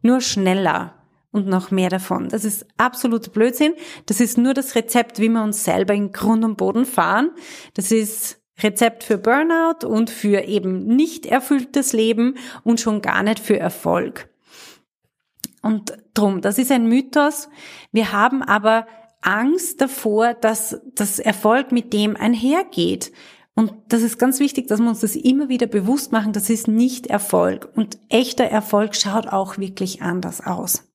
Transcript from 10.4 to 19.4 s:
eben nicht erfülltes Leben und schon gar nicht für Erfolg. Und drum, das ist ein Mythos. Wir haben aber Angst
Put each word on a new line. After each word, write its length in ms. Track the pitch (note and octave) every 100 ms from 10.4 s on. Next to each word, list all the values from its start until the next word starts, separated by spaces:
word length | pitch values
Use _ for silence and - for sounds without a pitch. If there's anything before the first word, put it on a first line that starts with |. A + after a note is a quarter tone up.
eben 420 | F#3 G3+ F3+ F#3 G3+
nicht 400 | B3 E4 - -
erfülltes 680 | B3+ C4 C#4+ B3+ C#4+ C4+
Leben 440 | A3+ A3 A3 A#3+ C4 - -
und 160 | - A#3
schon 220 | A3+ G#3+
gar 200 | - F#3+
nicht 160 | G3+ A3
für 200 | - G#3
Erfolg. 680 | E3+ - F3 F3 - - - _ _ - - - _ _ _ _ _ _ - _ G#3
Und 320 | G#3+ G#3 - _
drum, 280 | - G#3 F#3+
das 160 | G3 G#3
ist 120 | B3+
ein 160 | C4 A3+
Mythos. 640 | B3 C4 D4+ C#4+ D4 - - - - -
Wir 220 | G#3+ G3+
haben 280 | G3+ A#3 C4+
aber 460 | - G#3 G#3+ A3+ A3+ - - _
Angst 600 | F3+ G3+